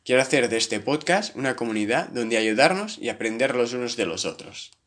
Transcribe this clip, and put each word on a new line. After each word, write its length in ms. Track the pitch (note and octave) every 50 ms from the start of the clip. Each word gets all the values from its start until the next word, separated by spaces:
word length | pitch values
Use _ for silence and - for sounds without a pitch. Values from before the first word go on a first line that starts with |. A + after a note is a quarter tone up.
| _
Quiero 180 | - B2+ C3
hacer 260 | C3 - D#3 C#3 A#2+ G#2+
de 80 | A2+
este 220 | A2+ A2+ - G#2+ G#2
podcast 560 | G#2 B2+ D3 D3+ - - E3+ G3+ G#3+ - -
una 220 | - C3+ C3+ B2
comunidad 540 | - A#2+ A2+ A2 G#2+ G#2 G#2 A#2+ D#3 D#3 -
donde 260 | - B2 A#2 A2+ A#2
ayudarnos 600 | A2 A2 A2 G#2+ A#2 C#3+ E3 F#3 G3 G#3+ A3 - -
y 100 | - A#2
aprender 480 | A2 - A2 A2+ A2+ A#2 C3 C3 A#2+
los 160 | B2 A#2+ A#2
unos 240 | B2+ B2 B2 A#2 -
de 100 | A2+ G2+
los 180 | E2+ D#2+ F#2+ -
otros. 460 | - - - - - - - - - - _ _